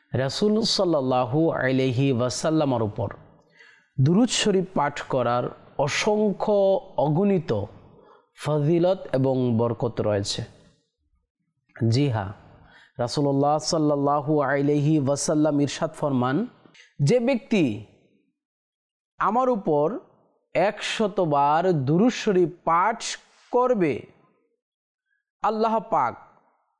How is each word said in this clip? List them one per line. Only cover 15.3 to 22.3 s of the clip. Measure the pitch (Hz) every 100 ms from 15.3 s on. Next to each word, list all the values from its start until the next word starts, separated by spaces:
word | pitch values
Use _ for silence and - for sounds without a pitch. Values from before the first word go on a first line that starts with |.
| 156 156 143
ইরশাদ | 143 - -
ফরমান, | - 147 127 123 147 240 _ - - - -
"যে | 143 240
ব্যক্তি | 233 262 - 208 139 104 101 _ _ _ _ _ _ _ _ _ _ _ _ -
আমার | 180 233 254
উপর | 233 190 147 156 294 - _ _ _ _
একশত | 151 190 - - - 208 196
বার | 170 143 143 156 185 160 127
দুরূদ | 170 240
শরীফ | - 220